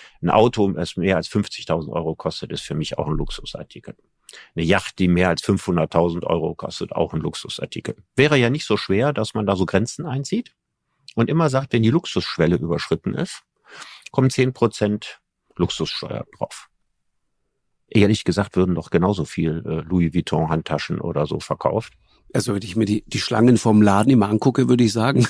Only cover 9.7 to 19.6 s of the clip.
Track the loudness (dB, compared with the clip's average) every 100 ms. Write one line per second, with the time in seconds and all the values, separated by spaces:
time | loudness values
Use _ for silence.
9.7 | 0 -2 -6 -6 -6 -4 -4 -6 _ _
10.7 | _ _ _ -8 -2 0 2 2 0 0
11.7 | 2 4 2 0 -4 -4 0 2 2 0
12.7 | -4 -4 -4 -4 -4 -6 -10 _ _ _
13.7 | -20 -20 -20 -6 0 2 2 0 0 -2
14.7 | 0 -2 -2 -6 -18 _ _ _ -4 -4
15.7 | -2 -6 -6 -8 -10 -10 -10 -12 -12 -20
16.7 | _ _ _ _ _ _ _ _ _ _
17.7 | _ _ 4 4 4 0 -2 0 0 0
18.7 | 0 -2 0 2 0 -4 -2 -2 -2